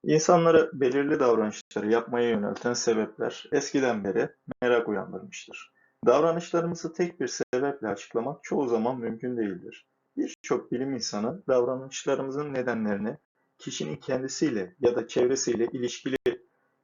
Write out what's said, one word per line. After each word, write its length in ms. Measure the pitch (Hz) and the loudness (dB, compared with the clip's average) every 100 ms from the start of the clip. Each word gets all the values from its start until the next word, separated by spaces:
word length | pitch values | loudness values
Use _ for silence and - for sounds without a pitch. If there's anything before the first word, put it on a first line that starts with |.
İnsanları 640 | - 156 - 180 165 160 - | 4 4 6 6 8 6 4
belirli 460 | 131 131 139 143 151 | 2 2 2 2 2
davranışları 720 | 127 110 107 - - 110 104 | 4 4 2 -4 -8 -4 2
yapmaya 380 | 117 117 120 120 | 2 2 0 2
yönelten 440 | 110 101 101 120 | 2 0 -2 -2
sebepler 760 | 120 - 110 107 - 117 - - | 0 2 2 0 -2 -6 -6 -2
eskiden 520 | 143 139 143 131 110 | -2 0 0 2 0
beri 260 | 98 95 143 - - - | 0 0 -2 -6 -16 -2
merak 280 | 123 120 113 | 2 2 2
uyandırmıştır. 840 | 101 92 92 98 - - - - _ _ _ 113 | -4 -4 -12 -12 -16 -16 -18 -20 _ _ _ 4
Davranışlarımızı 880 | 131 165 165 170 - 170 175 160 | 4 4 0 -2 -2 -2 -4 -8
tek 260 | - 175 - | -4 -4 -2
bir 80 | 127 | -6
sebeple 600 | - - 127 139 139 110 | -4 -2 0 -2 -2 -6
açıklamak 560 | 101 - 117 123 - | -6 -4 -4 -4 -8
çoğu 240 | - 160 131 | -4 -2 2
zaman 320 | 117 113 131 | 2 0 -2
mümkün 380 | 113 113 127 120 | -6 -6 -6 -2
değildir. 500 | 104 90 90 - _ _ _ - | -2 -4 -12 -18 _ _ _ -6
Birçok 540 | - - - 123 - | -4 -6 -4 -4 -2
bilim 220 | 120 135 | -4 -4
insanı 500 | 131 - 104 113 175 - | -4 -4 -4 -4 -4 0
davranışlarımızın 1040 | 127 123 131 131 - 151 135 135 139 147 | 2 2 -2 -8 -8 -2 -2 -2 -6 -4
nedenlerini 640 | 131 123 113 107 101 104 147 _ _ _ _ | -4 -2 -2 -2 -2 -4 -8 _ _ _ _
kişinin 380 | - - 151 147 | -12 -6 -6 -6
kendisiyle 800 | - 131 131 - 156 113 90 _ | -4 -4 -4 -2 -2 0 -6 _
ya 160 | 120 120 | 2 2
da 120 | 113 | -2
çevresiyle 580 | - 123 135 - 110 120 | 2 2 2 0 0 -2
ilişkili 520 | 131 123 - 135 131 - 120 _ _ _ _ | -2 -6 -4 -4 -2 -2 -4 _ _ _ _